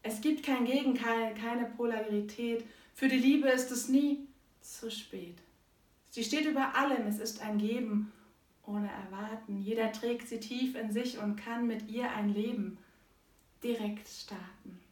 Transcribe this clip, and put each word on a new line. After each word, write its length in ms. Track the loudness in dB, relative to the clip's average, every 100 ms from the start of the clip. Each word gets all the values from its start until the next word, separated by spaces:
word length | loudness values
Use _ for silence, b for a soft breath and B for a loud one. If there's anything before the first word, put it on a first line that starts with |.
Es 200 | -4 0
gibt 200 | 2 2
kein 220 | 2 2
Gegenteil, 680 | 4 4 4 2 2 2 0
keine 320 | -2 -2 -2 -2
Polarität. 960 | -2 0 0 0 0 -2 -4 -2 -2 B B B
Für 140 | 0 4
die 100 | 6
Liebe 300 | 6 8 6
ist 220 | 4 2
es 180 | -2 4
nie 380 | 6 6 0 -4 -18 _ _
zu 280 | -18 -10 -8
spät. 460 | -8 -10 -12 -12 -16 -20 _ _ _ _ _ _
Sie 140 | -6
steht 220 | -2 2 2
über 280 | 2 2
allem, 320 | 2 2 2 0
es 120 | -2
ist 240 | -4 -6
ein 160 | -2 0
Geben 520 | 2 0 0 0 -2 B B B _ _
ohne 260 | -6 -4 -4
Erwarten. 720 | -6 -10 -10 -8 -8 -6 -4
Jeder 320 | -2 0 0
trägt 360 | 0 -2 -2 -4
sie 120 | -8
tief 340 | -6 -2 -2
in 180 | -2 -2
sich 260 | -2 -2 -2
und 180 | -2 -2
kann 300 | -4 -2 0
mit 240 | -2 -4
ihr 200 | -2 -2
ein 220 | 0 0
Leben 460 | 2 0 -2 -4 B B B B B B B _ _
direkt 460 | -4 -2 -2 -4 -12
starten. 720 | -16 -12 -12 -14 -16 -18 -18 -20